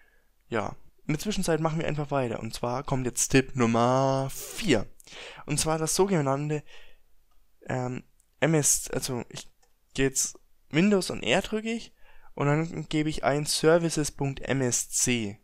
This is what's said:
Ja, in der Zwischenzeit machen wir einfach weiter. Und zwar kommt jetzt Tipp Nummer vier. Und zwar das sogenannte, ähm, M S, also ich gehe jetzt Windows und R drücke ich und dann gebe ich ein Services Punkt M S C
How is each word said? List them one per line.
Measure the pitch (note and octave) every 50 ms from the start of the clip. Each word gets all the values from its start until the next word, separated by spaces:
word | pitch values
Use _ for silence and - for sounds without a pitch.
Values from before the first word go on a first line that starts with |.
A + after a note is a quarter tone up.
| _ _ _ _ _ _ _ _ _ -
Ja, | A#2 A2 G2+ G2+ - - - - - - -
in | - D3+
der | -
Zwischenzeit | - G#3+ G#3 G3 F#3 F#3 D#3+ D#3
machen | D#3+ D#3+ D#3 D#3+
wir | -
einfach | - D#3 D3 D3 C#3+
weiter. | C#3+ C#3 B2+ A#2 A2 -
Und | A2+ A2 -
zwar | - - A#2+ B2 C3 C#3+
kommt | - C#3 C3 B2+
jetzt | A#2+ - - - -
Tipp | - C3+ C3 - -
Nummer | C3 A#2+ A2+ A#2 A#2 A#2 B2 B2+ C3 C3+ C3+ C3+ C3+ C3+ C3+
vier. | - - - - - - A#3 F#3+ B2 G2+ - - - - - - - - - - - - -
Und | - D3+
zwar | D3 - D#3 D#3+
das | D#3+ D#3+ D#3 -
sogenannte, | - F#3+ G3 G3 D#3+ C#3+ C3+ C3+ C#3 D3 D3+ D3+ D3 - - - - - - - - - _ - - _ _ - - - _ - _ -
ähm, | - B2 B2+ B2+ B2 B2+ - - - _ _ _ _ _ _
M | C3 D3+ E3
S, | D3+ C#3 - - - - -
also | - C3 - - B2+ A#2 - -
ich | - - - - - _ _ _ _ _ _ _ -
gehe | - C3+
jetzt | C3+ C3+ - - - - - - _ - _ _ -
Windows | - D3+ F#3 G#3 G#3 F#3+ F3 -
und | - - -
R | G#2+ B2+ F#3
drücke | - - A3 G#3+ G#3+ A3+
ich | A#3 A#3 - - - _ - - - - - - -
und | - C#3
dann | C#3+ D3 D#3 E3 E3+ F3+ D#3 D#3 -
gebe | - D3+ D3+
ich | D#3 D3 - -
ein | - C#3 D3 D3+
Services | C#3+ - - - D#3 E3 F3 E3+ E3 - D#3 D3 -
Punkt | - - C#3+ C#3 C#3 -
M | - - B2 C3+
S | C3 B2 A#2+ - - -
C | - - - C3 B2 A#2 A2 G2+ G#2+ -